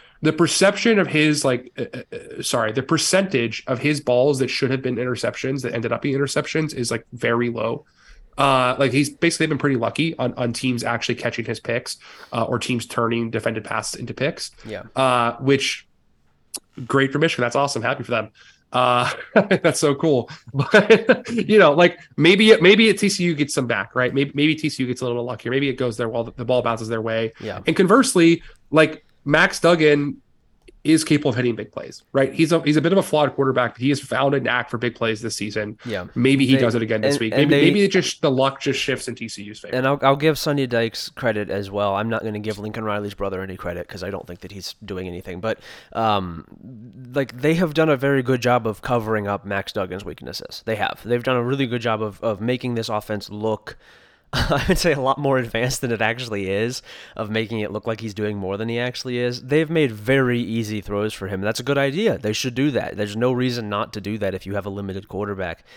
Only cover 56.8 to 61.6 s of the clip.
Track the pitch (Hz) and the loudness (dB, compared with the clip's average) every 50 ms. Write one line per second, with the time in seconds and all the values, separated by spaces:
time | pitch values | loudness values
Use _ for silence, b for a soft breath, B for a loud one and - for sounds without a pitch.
56.8 | B B B B B B B - 110 104 107 110 113 101 117 110 104 - 87 107 | B B B B B B B -8 -6 -4 -2 -2 -2 -2 -2 -4 -4 -4 -6 -6
57.8 | - 117 113 110 113 113 101 101 107 104 104 101 98 92 98 101 113 117 117 117 | -6 -6 -6 -6 -6 -10 -6 -4 -4 -4 -4 -4 -6 -6 -6 -4 -4 -4 -4 -4
58.8 | 123 123 123 - - 131 123 120 123 123 123 127 - 127 143 156 160 147 165 165 | -4 -4 -6 -8 -8 -6 -4 -2 -2 -2 -4 -6 -6 0 0 0 2 2 2 2
59.8 | 151 127 110 104 107 120 135 139 135 123 123 120 120 90 113 117 117 107 107 104 | 2 0 0 -4 0 2 4 4 4 4 2 0 0 -2 -2 -4 -4 -4 -6 -6
60.8 | 95 - 101 101 104 107 107 - 101 95 101 95 98 104 117 - | -6 -4 -4 -2 -2 -2 -4 -6 -8 -6 -6 -4 -2 -2 -4 -4